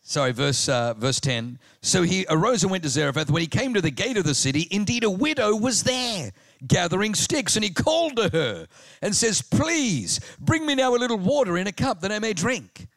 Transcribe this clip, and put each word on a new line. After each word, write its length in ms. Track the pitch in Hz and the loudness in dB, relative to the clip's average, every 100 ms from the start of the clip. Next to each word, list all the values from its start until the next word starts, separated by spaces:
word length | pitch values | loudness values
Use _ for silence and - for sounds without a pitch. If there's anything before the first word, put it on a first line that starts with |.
Sorry, 300 | - 151 131 | -4 0 0
verse, 380 | 120 143 135 - | 2 0 0 2
uh, 260 | 127 120 110 | 2 0 0
verse 240 | 135 123 | -2 0
ten. 400 | 139 120 117 123 _ _ | 0 -2 -4 -10 _ _
"So 200 | - 185 | 0 2
he 240 | 175 190 185 | 2 2 2
arose 340 | 160 208 240 | 2 2 2
and 80 | 202 | 2
went 100 | 190 | 0
to 60 | 160 | -2
Zarephath. 400 | 127 147 135 156 | 0 0 -2 0
When 120 | 165 | 0
he 60 | 170 | 0
came 280 | - 262 220 | -2 0 0
to 60 | |
the 100 | 160 | 0
gate 260 | 131 208 226 | -2 -2 0
of 60 | |
the 100 | 156 | 0
city, 340 | 135 135 135 175 | 0 0 0 0
indeed 320 | 196 208 240 | -2 0 0
a 80 | 226 | 0
widow 440 | 185 302 302 214 214 | 0 0 0 2 2
was 280 | 240 240 | 2 0
there, 480 | - 254 247 208 117 - _ _ 131 | 0 -2 -2 -4 -8 -12 _ _ 0
gathering 480 | 185 175 185 214 | 2 2 0 0
sticks, 420 | 208 - 311 240 220 | 0 0 0 0 0
and 60 | |
he 60 | 208 | 0
called 460 | 165 - 320 330 240 | 0 0 2 0 0
to 140 | 202 | 0
her 380 | 165 139 92 80 - - - | 0 -2 -4 -12 -20 -20 -8
and 120 | - 202 | -4 0
says, 260 | 233 202 | 2 0
'Please, 760 | - - 311 330 254 151 90 - - - | 0 0 2 0 2 0 -2 -6 -6 -8
bring 260 | 139 320 311 | 0 0 2
me 80 | |
now 220 | 277 262 240 | 2 2 2
a 20 | |
little 200 | 247 226 | 0 0
water 400 | 185 294 240 175 | 2 2 2 0
in 100 | 196 | -2
a 40 | |
cup 300 | - - 185 | -2 -2 -2
that 100 | 190 | -4
I 60 | 214 | -4
may 160 | 220 | -4
drink.'" 540 | 190 202 247 113 - - | -2 -2 -2 -6 -20 -20